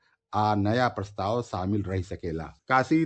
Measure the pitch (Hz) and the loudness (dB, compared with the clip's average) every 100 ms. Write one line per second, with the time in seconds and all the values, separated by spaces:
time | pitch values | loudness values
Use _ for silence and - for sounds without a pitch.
0 | _ _ _ 101 107 104 101 120 123 - | _ _ _ 0 2 2 2 2 0 0
1 | 101 - 98 120 117 98 92 104 95 92 | -8 -4 -2 -2 -4 -4 -2 -2 -2 -4
2 | 90 90 90 80 76 - - 131 127 160 | -4 -8 -6 -6 -8 -12 0 2 4 2